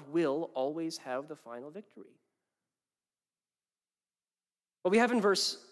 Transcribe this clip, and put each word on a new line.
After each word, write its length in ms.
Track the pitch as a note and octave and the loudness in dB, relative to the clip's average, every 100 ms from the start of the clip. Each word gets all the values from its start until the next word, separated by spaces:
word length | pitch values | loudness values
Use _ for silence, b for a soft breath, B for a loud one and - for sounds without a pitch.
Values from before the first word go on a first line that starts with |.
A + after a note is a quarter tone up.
| C#3+ | -2
will 400 | D#3+ D#3 C#3+ E3 | 0 0 0 -4
always 460 | C3 C3+ D#3 E3 D#3+ | -4 -4 -4 -6 -8
have 280 | C3+ B2+ D3 | -8 -8 -8
the 80 | D3+ | -14
final 360 | A#2 A#2+ C#3+ | -14 -14 -14
victory. 420 | F3 G#3+ - - _ _ _ _ _ _ _ _ _ _ _ _ _ _ _ _ _ _ _ _ _ _ _ _ _ _ _ | -16 -18 -20 -20 _ _ _ _ _ _ _ _ _ _ _ _ _ _ _ _ _ _ _ _ _ _ _ _ _ _ _
What 80 | F3+ | 2
we 80 | G#3+ | 4
have 120 | A#3+ | 6
in 80 | B3 | 4
verse 380 | G3+ F#3 - - - | 4 4 0 -4 -14